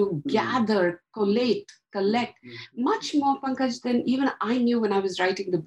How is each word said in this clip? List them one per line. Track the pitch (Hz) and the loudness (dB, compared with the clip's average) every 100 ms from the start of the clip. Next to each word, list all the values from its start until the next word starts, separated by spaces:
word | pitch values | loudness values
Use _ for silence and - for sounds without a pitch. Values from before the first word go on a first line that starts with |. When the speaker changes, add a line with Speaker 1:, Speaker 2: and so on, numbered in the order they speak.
| 196 | -2
Speaker 1:
Mm-hmm. | 156 277 | -2 -2
Speaker 2:
gather, | 214 - 254 214 208 175 175 _ | -2 0 0 2 2 2 -2 _
collate, | 220 202 214 247 202 - - _ | -2 0 2 2 0 -4 -20 _
collect, | 208 196 233 233 - | -2 0 0 -2 -8
Speaker 1:
Mm-hmm. | - 117 - - 269 | -20 -18 -12 -2 0
Speaker 2:
much | 440 - | 0 -2
more, | 294 277 269 | 0 2 0
Pankaj, | 269 262 262 240 | -2 -2 -2 -2
than | 247 240 - | 0 0 2
even | 262 269 - | 0 0 -2
I | 208 254 | -2 2
knew | 240 240 | 2 2
when | 214 | 2
I | 196 190 | 2 0
was | 180 | 0
writing | 185 190 190 | 0 -2 -2
the | 180 | 0